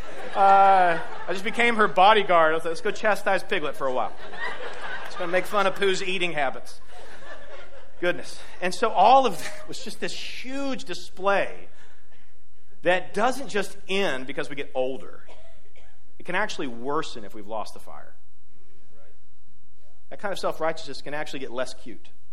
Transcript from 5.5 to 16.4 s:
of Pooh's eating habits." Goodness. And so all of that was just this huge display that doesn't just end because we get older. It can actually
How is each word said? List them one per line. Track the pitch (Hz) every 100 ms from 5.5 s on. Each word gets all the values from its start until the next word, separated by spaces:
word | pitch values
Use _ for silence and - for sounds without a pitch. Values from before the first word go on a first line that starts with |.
| 208 196
of | 196
Pooh's | 202 185
eating | 190 185 175
habits." | 151 135 120 - - - - - - - - - - - - - -
Goodness. | 175 143 - - - -
And | 180
so | 180 233
all | 180 202 269 262
of | 175
that | - - -
was | -
just | - -
this | 180
huge | - - - 240 269 277 247 -
display | 175 - - 190 196 143 90 90 - - - - - - - - - - -
that | 170 180 180
doesn't | 196 233 262 254
just | 202 190 - -
end | 190 190 131 131
because | 139 147
we | 143
get | 131
older. | 131 127 127 87 - - - - - - - - - - -
It | -
can |
actually | 180